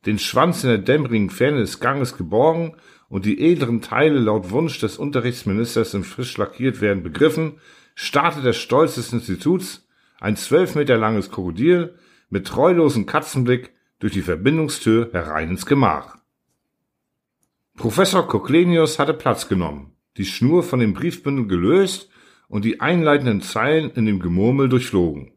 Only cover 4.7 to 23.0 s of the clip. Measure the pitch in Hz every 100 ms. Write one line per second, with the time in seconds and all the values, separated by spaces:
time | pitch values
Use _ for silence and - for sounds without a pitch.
4.7 | 127 104 - 147 139 123 120 107 98 117
5.7 | 120 110 101 87 - 123 - 101 - 131
6.7 | - 107 98 82 78 151 156 160 147 _
7.7 | - _ - - 143 165 147 127 - -
8.7 | 127 160 - 113 120 107 90 147 185 185
9.7 | - _ _ _ _ 101 107 - 151 185
10.7 | 151 143 117 110 110 92 - 90 82 151
11.7 | 180 170 - _ _ _ 98 92 127 160
12.7 | 175 151 117 95 151 151 135 123 123 -
13.7 | _ _ _ 107 98 87 82 110 160 151
14.7 | - 110 110 113 90 78 78 80 95 -
15.7 | 143 113 73 - - _ _ _ _ _
16.7 | _ _ _ _ _ _ _ _ _ _
17.7 | - 117 104 196 190 - 110 - 156 175
18.7 | 170 156 - 139 - 139 107 - 95 82
19.7 | 73 71 _ _ - 98 - 123 175 175
20.7 | 127 110 92 165 170 143 139 110 90 92
21.7 | 180 190 - - _ _ _ _ 107 110
22.7 | - 139 175